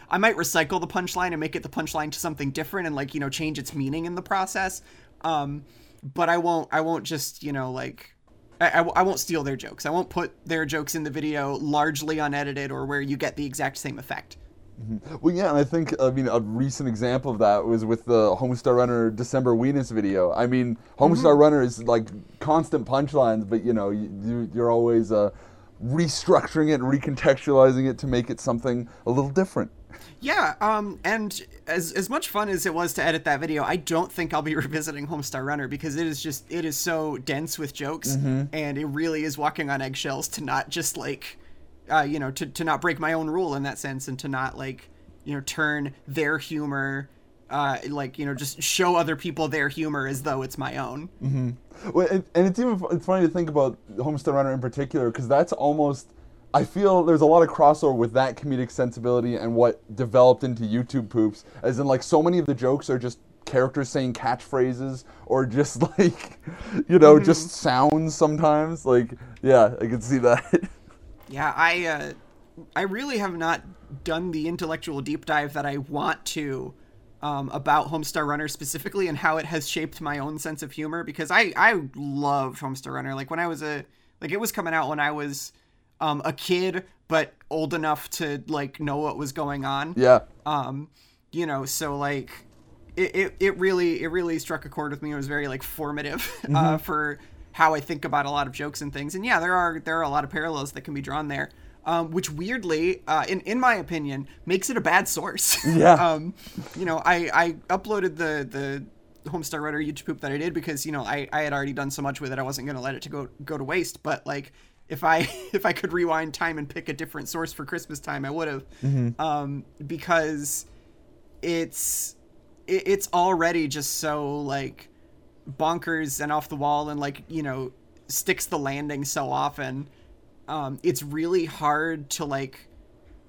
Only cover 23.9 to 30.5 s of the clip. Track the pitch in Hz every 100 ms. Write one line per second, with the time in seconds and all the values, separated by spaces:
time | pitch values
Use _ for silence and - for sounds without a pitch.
23.9 | 104 107 98 107 120 113 113 117 117 117
24.9 | 117 104 107 104 - - - - - 117
25.9 | 156 170 - - 170 - 156 151 147 127
26.9 | 139 151 135 160 135 - 135 131 127 131
27.9 | 113 139 123 117 117 - 117 127 123 120
28.9 | - - 127 139 143 190 - - - -
29.9 | - - - 269 339 160